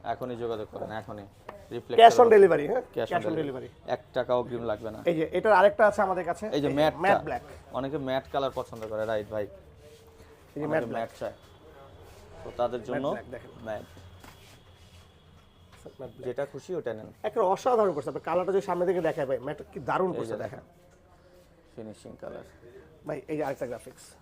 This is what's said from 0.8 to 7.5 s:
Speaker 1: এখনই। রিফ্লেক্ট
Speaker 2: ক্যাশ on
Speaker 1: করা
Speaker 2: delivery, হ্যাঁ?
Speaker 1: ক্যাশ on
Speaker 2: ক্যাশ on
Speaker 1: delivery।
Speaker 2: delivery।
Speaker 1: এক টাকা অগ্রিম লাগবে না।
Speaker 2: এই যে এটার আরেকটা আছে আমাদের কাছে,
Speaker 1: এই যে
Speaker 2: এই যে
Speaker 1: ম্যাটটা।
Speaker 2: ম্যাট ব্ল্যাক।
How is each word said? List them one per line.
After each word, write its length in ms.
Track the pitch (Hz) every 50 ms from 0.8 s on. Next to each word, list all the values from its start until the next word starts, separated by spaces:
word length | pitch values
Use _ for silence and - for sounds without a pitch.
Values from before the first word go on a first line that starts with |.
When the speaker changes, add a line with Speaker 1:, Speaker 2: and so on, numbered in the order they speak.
| - -
Speaker 1:
এখনই। 340 | 107 110 107 107 110 104 101 101 - - - - - - - -
রিফ্লেক্ট 240 | 113 120 113 - -
Speaker 2:
ক্যাশ 180 | - 226 233 220
on 140 | 233 247 233
Speaker 1:
করা 100 | 220 208
Speaker 2:
delivery, 300 | 196 185 165 151 147 147
হ্যাঁ? 140 | 214 254 233 - -
Speaker 1:
ক্যাশ 160 | - 226 220
on 40 | 180
Speaker 2:
ক্যাশ 100 | 170 -
on 60 | -
Speaker 1:
delivery। 220 | 160 160 156 143
Speaker 2:
delivery। 400 | 127 131 120 123 - - - -
Speaker 1:
এক 120 | 123 123 - - -
টাকা 220 | 131 123 120 123
অগ্রিম 280 | 123 120 113 120 117 117
লাগবে 280 | 117 107 107 117 110
না। 80 | 107 110 -
Speaker 2:
এই 100 | 170 175
যে 140 | 156 160 -
এটার 220 | - 180 - 220 208
আরেকটা 340 | 180 190 208 202 - 226 208
আছে 140 | 208 -
আমাদের 240 | 208 190 185 180 175
কাছে, 200 | 160 175 - 214
Speaker 1:
এই 60 | 220
যে 60 | - 147
Speaker 2:
এই 40 |
যে 80 | 139 139
Speaker 1:
ম্যাটটা। 300 | 135 143 151 156 143 139
Speaker 2:
ম্যাট 240 | 170 190 202 214 -
ব্ল্যাক। 180 | 156 135 120 - -